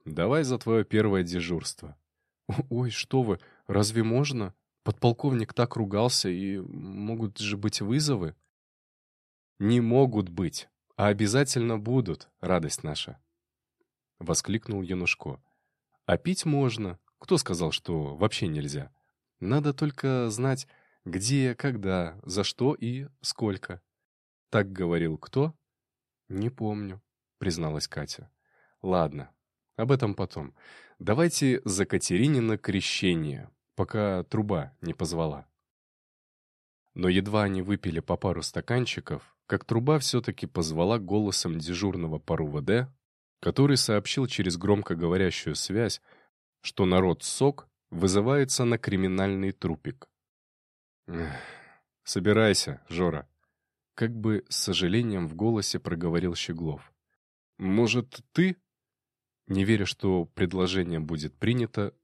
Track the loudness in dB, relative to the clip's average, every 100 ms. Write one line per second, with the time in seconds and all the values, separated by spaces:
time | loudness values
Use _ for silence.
0 | -8 -2 2 2 2 -2 2 2 4 2
1 | 4 2 2 -2 -2 -4 -4 -10 -16 -18
2 | _ _ _ _ -6 -4 -2 -2 -2 -4
3 | 0 0 2 -2 -6 _ 0 2 2 2
4 | 2 2 0 -2 -6 -10 _ _ -4 2
5 | 2 2 0 0 0 0 0 0 -2 2
6 | 2 2 0 -2 -4 -6 -8 -12 -10 -8
7 | -6 -4 -6 -6 -6 -2 -2 -2 -2 0
8 | 2 0 -2 -8 _ _ _ _ _ _
9 | _ _ _ _ _ -2 2 4 4 4
10 | 4 2 -2 -2 -4 -4 -14 _ _ 0
11 | 2 4 2 4 2 0 -2 -2 0 0
12 | 0 -6 -12 _ 0 2 0 -4 -6 -6
13 | -8 -14 _ _ _ _ _ _ _ _
14 | _ _ -2 -2 0 -4 -4 -6 -4 -2
15 | -2 -2 -6 -10 _ _ _ _ _ _
16 | -2 0 0 -2 0 2 2 0 -6 -8
17 | _ _ 0 0 2 -2 0 -2 -2 -4
18 | -4 0 0 0 -2 -2 -4 -6 -10 _
19 | _ _ _ _ 0 0 0 0 -4 -2
20 | -2 0 0 0 0 -2 -6 _ _ _
21 | -8 -4 2 2 2 0 -2 -2 0 0
22 | -2 -8 -6 -2 -2 0 0 0 -4 -6
23 | -10 -10 -8 -2 -2 -2 -8 -14 _ _
24 | _ _ _ _ _ 0 0 0 0 2
25 | 0 -2 -4 0 0 -2 _ _ _ _
26 | _ _ -10 -4 -4 -4 -6 -6 -8 -12
27 | -18 _ _ _ -6 -4 -4 -4 -6 -8
28 | -10 -12 -18 _ _ _ _ _ 0 2
29 | 0 -2 -14 _ _ _ _ -4 0 2
30 | 0 -2 -6 -6 -12 -14 -20 -20 -20 -8
31 | 0 2 2 2 2 2 0 -2 0 0
32 | 0 2 4 4 2 0 -2 -2 -2 0
33 | 2 2 -2 -6 -12 _ _ -6 -4 0
34 | 0 -2 -2 -2 0 -2 -4 -8 -10 -6
35 | -4 -2 -4 -4 -14 _ _ _ _ _
36 | _ _ _ _ _ _ _ _ _ -2
37 | 2 2 2 2 2 0 -2 -2 -2 -4
38 | -2 -2 0 -2 -4 -8 -2 -2 -2 -6
39 | -8 -10 -10 _ -6 -4 0 0 2 2
40 | 2 -2 -2 -6 -6 -4 -2 0 0 0
41 | 0 0 0 -2 -2 -4 -4 -2 -2 -2
42 | -4 -6 -4 -4 -2 -4 0 0 0 -10
43 | _ _ _ _ -2 4 4 4 2 0
44 | 0 -2 -2 -2 -2 0 2 2 0 -2
45 | 0 2 2 0 -4 -6 -2 0 0 -4
46 | _ _ _ _ _ _ -8 0 4 6
47 | 4 2 -4 0 0 0 -8 _ _ 0
48 | 2 4 4 2 2 2 2 2 0 0
49 | 2 2 0 0 -2 -2 -4 -4 -8 -12
50 | -18 _ _ _ _ _ _ _ _ _
51 | -10 -6 -6 -8 -14 -20 -20 _ _ _
52 | -6 0 4 6 6 4 0 -8 -6 0
53 | 0 0 -6 _ _ _ _ _ _ -4
54 | -4 0 0 0 -2 -4 -2 0 2 2
55 | 2 -2 -4 0 0 2 0 -4 -4 -2
56 | 0 2 0 -2 -6 -4 -4 -6 -12 _
57 | _ _ _ _ _ -6 0 4 4 2
58 | -2 -10 -2 2 2 0 _ _ _ _
59 | _ _ _ _ -4 0 4 2 2 0
60 | 2 2 0 0 0 2 2 2 0 -2
61 | -4 -4 -6 -2 0 0 0 -2 -4 -6